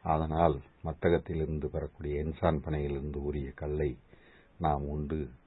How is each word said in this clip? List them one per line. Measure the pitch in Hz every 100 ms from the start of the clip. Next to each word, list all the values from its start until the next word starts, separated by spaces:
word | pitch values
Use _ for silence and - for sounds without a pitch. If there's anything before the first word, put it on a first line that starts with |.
அதனால் | 85 78 80 80 85 69 - _
மத்தகத்திலிருந்து | 82 76 90 85 - 80 76 78 73
பெறக்கூடிய | 80 73 - 76 73
என்சான் | 76 80 90 76
பனையிலிருந்து | 71 76 71 69 73 71
உரிய | 71 73 67
கல்லை | - 76 76 73 65 _ - - - _ -
நாம் | 80 71 71
உண்டு | 76 73 78 67 -